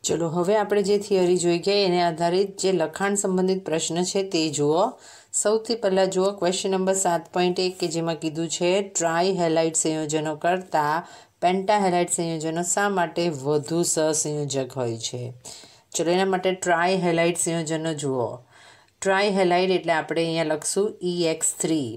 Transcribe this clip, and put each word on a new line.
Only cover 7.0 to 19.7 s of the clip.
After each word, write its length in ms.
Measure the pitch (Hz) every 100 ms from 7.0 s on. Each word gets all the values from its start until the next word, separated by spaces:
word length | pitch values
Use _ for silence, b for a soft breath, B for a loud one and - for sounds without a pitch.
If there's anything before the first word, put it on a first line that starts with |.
સાત 260 | 180 170 170 185
પોઇન્ટ 260 | 180 180
એક 140 | 185 185
કે 120 | 180
જેમાં 260 | 165 165 156
કીધું 280 | 160 151 165 -
છે 160 | 175 196 202
ટ્રાયહેલાઇડ 920 | - 165 165 185 180 170 160 165 160
સંયોજનો 520 | 165 156 151 156 156 151
કરતાં 640 | 170 185 185 156 147 160 175 B B _
પેન્ટાહેલાઇડ 680 | 170 185 190 208 190 175 175 -
સંયોજનો 460 | 165 160 160 160 175
શા 160 | - 202 190
માટે 280 | 165 170 175 143
વધુ 380 | 135 151 135 165
સહસંયોજક 920 | 170 - 156 151 151 151 143 135 131 131
હોય 200 | 120 113 -
છે? 160 | 123 120 123 B B B B B
ચલો, 160 | - 165
એના 200 | 180 190
માટે 180 | 185 185
ટ્રાયહેલાઇડ 880 | 185 180 165 180 190 175 170 170 170
સંયોજનો 480 | 175 165 156 160 160 147
જુઓ. 260 | 143 131 110 117 B B B B B _
ટ્રાયહેલાઇડ 720 | 190 190 208 196 180 175 185